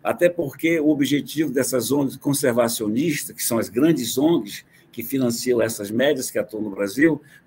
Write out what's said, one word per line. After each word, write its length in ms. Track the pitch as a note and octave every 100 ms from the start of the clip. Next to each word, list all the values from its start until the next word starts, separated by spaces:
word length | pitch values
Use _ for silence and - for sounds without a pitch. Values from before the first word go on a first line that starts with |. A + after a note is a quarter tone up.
Até 240 | G2+ - F3
porque 540 | F3 C#3+ - E3 E3
o 80 | D3+
objetivo 600 | C#3+ C3 C#3+ - C#3+ D#3
dessas 400 | B2+ B2 B2+ A2+
ongs 280 | C#3 C3+ C3+
conservacionistas, 1160 | - C3+ C#3 A#2 A#2 - G#2+ A2+ E3 C#3 -
que 100 | -
são 140 | - A2+
as 120 | G2+
grandes 480 | A#2+ D#3 D3 A2+ B2+
ongs 480 | D3+ E3 G2+ - _ _ _
que 100 | -
financiam 600 | A2+ C3+ B2 A#2 B2+ A#2+
essas 280 | A2 A2 G2+
médias 400 | A2 C#3 C#3 A#2+
que 80 | A#2
atuam 260 | - G#2+
no 60 | G#2+
Brasil, 520 | F#2+ G2+ G2+ D#3+ D3 - -